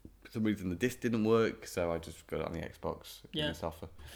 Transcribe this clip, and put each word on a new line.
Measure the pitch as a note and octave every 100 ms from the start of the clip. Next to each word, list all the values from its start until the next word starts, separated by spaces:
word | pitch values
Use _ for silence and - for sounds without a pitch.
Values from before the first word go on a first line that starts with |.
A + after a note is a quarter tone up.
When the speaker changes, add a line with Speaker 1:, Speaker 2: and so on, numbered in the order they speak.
| - -
Speaker 1:
for | -
some | A#2
reason | A2 G2 F#2
the | F2
disc | B2 -
didn't | B2 A2+ G#2+
work, | A2+ A2 - -
so | F#2+ E2+
I | E2+
just | D#2+ D#2 -
got | E2
it | D#2
on |
the | E2
Xbox | - - D#2+ - - - -
in | D3+
Speaker 2:
Yeah. | D3+
Speaker 1:
the | -
sofa. | E2 - E2 - -